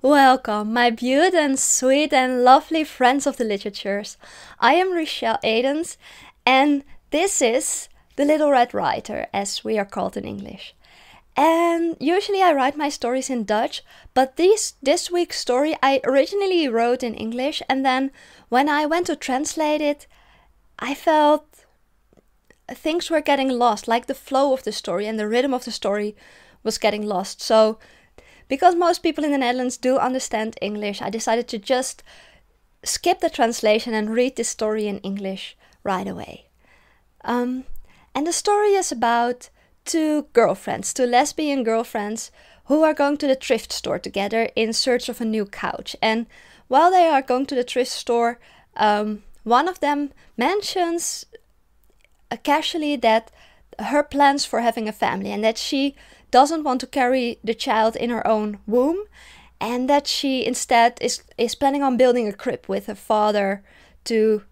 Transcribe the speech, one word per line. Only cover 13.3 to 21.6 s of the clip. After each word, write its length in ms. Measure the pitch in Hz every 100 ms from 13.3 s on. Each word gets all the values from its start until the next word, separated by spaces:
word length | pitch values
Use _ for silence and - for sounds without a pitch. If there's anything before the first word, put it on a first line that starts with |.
in 140 | 254 202
Dutch, 380 | 214 285 - - - -
but 240 | - 262 -
this, 380 | 349 427 - -
this 300 | 269 339 -
week's 300 | 349 339 -
story 360 | - 247 302 311
I 200 | 269 269
originally 640 | - 269 330 403 392 359 285
wrote 340 | 226 233 247
in 140 | 247 -
English, 480 | 220 240 269 311 -
and 160 | 269
then 280 | 269 254 269 - - - _
when 200 | 240 285
I 160 | 294 302
went 220 | 330 359
to 80 | 294
translate 680 | - 262 311 - 302 302
it, 240 | 294 294 - _ _ _ _ _ _ -
I 160 | 240
felt 720 | 277 - 311 294 302 _ _